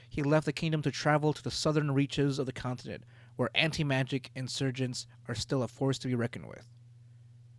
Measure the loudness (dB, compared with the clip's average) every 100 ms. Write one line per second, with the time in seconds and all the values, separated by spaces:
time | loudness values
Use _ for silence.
0 | -10 -2 4 4 2 -2 0 0 0 2
1 | 4 4 4 0 -4 0 2 2 2 2
2 | 2 2 2 0 -2 -4 -6 -6 -8 -12
3 | -14 -20 -10 -4 0 2 2 2 0 0
4 | 0 -4 -6 -10 -8 -2 -2 -2 -4 -4
5 | -10 -12 -8 -6 -2 -2 -2 -2 -2 0
6 | 0 0 0 -4 -12 -14 -18 -20 -20 -20
7 | -20 -20 -20 -20 -20